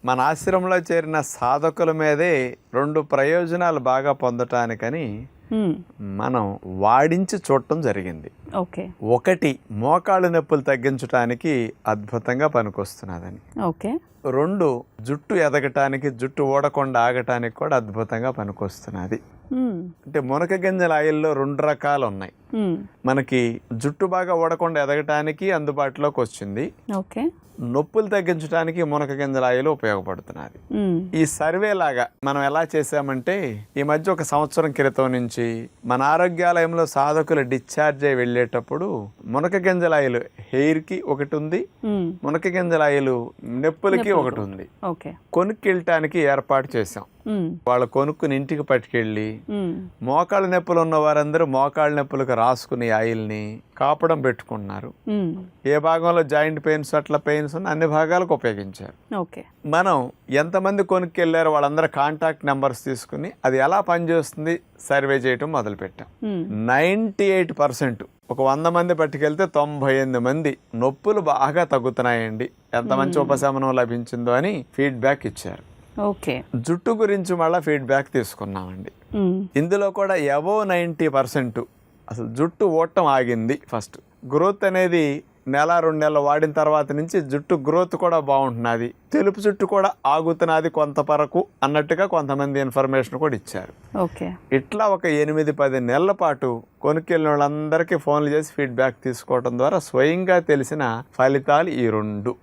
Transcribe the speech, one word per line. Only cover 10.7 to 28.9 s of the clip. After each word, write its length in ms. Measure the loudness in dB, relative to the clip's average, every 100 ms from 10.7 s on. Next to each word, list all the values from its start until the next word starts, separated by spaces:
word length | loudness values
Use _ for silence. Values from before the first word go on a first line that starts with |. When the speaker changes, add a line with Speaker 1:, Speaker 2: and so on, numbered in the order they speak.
| 0 0 -2 0 0 0 -2 -2 -2 -2 -4 -4
Speaker 1:
అద్భుతంగా 580 | -4 -4 -6 -4 0 2
పనికొస్తున్నదని. 1160 | 2 -2 -6 -8 -10 -12 -10 -12 -16 -14 -4 -4
Speaker 2:
ఓకే. 300 | -4 -6 -8 _ _ -4
Speaker 1:
రెండు, 540 | 0 0 2 0 0 -8 -16
జుట్టు 340 | -8 -8 _
ఎదగటానికి, 760 | 2 2 2 0 0 0 0 -4
జుట్టు 320 | -4 -6 -2
ఊడకుండా 580 | 0 2 2 0 0 2
ఆగటానికి 560 | 2 0 -2 -2 -4 -4
కూడా 200 | 0 0
అద్భుతంగా 540 | 0 -6 -4 -4 -4
పనికొస్తున్నది. 920 | -4 -8 -6 -8 -8 -12 -10 -6 -6 -8 -20 -8
Speaker 2:
మ్మ్. 260 | -4 -2 -4 -10 -16 -4
Speaker 1:
అంటే 140 | -4
మునగ 340 | -2 -2 0 0 0
గింజల 260 | 2 2
ఆయిల్లో 400 | 4 2 2 0
రెండు 300 | 0 0 0
రకాలు 440 | 0 0 0 0 0
ఉన్నాయి. 260 | -4 -12 _ _
Speaker 2:
మ్మ్. 220 | -4 -2 -2 -8 _ 0
Speaker 1:
మనకి 540 | 0 2 0 0 -2 -8
జుట్టు 340 | -4 -4 -2 -2
బాగా 280 | 0 0
ఊడకుండా 480 | 0 0 0 0 0
ఎదగటానికి 680 | 0 0 0 0 -2 -2 -2
అందుబాటులోకి 680 | -2 -2 -2 -4 0 -2 0
వచ్చింది. 520 | -4 -4 -8 -6 -6 -10 -6 -6
Speaker 2:
ఓకే. 360 | -6 -6 -6 -6 _ -10
Speaker 1:
నొప్పులు 460 | -2 -2 0 -2 0
తగ్గించడానికి 760 | 0 0 -2 -2 -2 -2 -2
మునగ 300 | -2